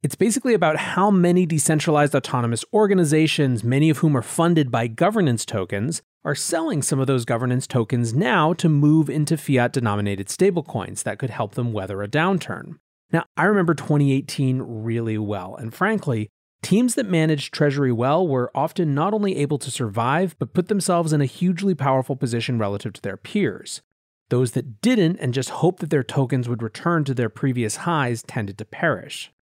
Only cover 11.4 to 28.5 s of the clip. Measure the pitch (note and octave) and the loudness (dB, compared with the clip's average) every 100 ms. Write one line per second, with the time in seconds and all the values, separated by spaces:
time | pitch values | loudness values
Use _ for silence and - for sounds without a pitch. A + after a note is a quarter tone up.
11.4 | G#2+ - A#2+ G#2+ F#2+ G2 G#2 D3 F3 F#3+ | -6 -4 -4 -4 -6 -8 -2 0 0 0
12.4 | - - - D#3+ _ _ _ E3 - - | -4 -10 -12 -18 _ _ _ -4 -2 0
13.4 | F3 G#3 E3+ D3+ - D3 C#3+ C3+ - - | 2 4 2 0 2 2 4 2 -2 -2
14.4 | C3 C3 A2+ A2+ A2+ A#2 A2+ G#2+ G#2 G2+ | 0 0 -4 -8 -4 -2 -2 -2 -2 -4
15.4 | F2+ - A2+ - F#3+ A3 - A2+ G#2 _ | -8 -12 -14 -2 0 0 -2 -4 -4 _
16.4 | _ _ - G3 B3 A3+ G#3+ E3+ D#3+ D3+ | _ _ 0 2 2 0 0 0 2 0
17.4 | - - D3 C#3 C3+ A2+ B2+ D#3 F3+ C3 | -4 0 0 2 0 2 2 2 0 0
18.4 | B2 - D#3 - D#3+ C#3 F3 G#3+ G3+ F#3 | -2 -2 -4 -2 0 0 0 0 -2 -2
19.4 | C#3+ D3 - - A#2 G2+ A#2+ D3+ F#3 - | -2 -2 -6 -6 -4 -2 0 0 -2 -4
20.4 | B2 - F3 G3+ F#3 F3 D#3+ D3+ C3+ - | -4 -4 -2 -2 0 0 2 0 0 0
21.4 | F3+ F3 G3 F3 C#3 C3+ B2+ C3+ B2+ A#2 | -2 0 -2 0 0 0 0 -4 -2 -2
22.4 | A2+ A#2+ G#2 G2+ A2+ G2 G2+ F#2+ - G#3 | -2 -2 -2 -4 -8 -10 -10 -10 -6 -2
23.4 | D#3 F2 - - _ _ _ _ _ B2 | 0 -2 -12 -16 _ _ _ _ _ 0
24.4 | B2+ - C3+ G#2+ A#3+ B3 E3 F#3 C3 B2+ | 0 -2 -6 -2 2 4 2 2 -2 -4
25.4 | B2+ - E3 F#3 D#3+ D3 A#2+ C#3+ B2 C3+ | -6 0 0 0 -2 -2 0 -2 0 -2
26.4 | A#2+ A#2 A2+ - E3+ E3+ C#3 B2 A2+ - | -2 -4 -6 -4 0 0 0 -2 -2 -2
27.4 | C#3+ B2 G#2+ - F3 D#3+ B2+ A#2 - - | -2 0 -4 -4 -2 -2 -2 -4 -6 -8
28.4 | G2+ | -8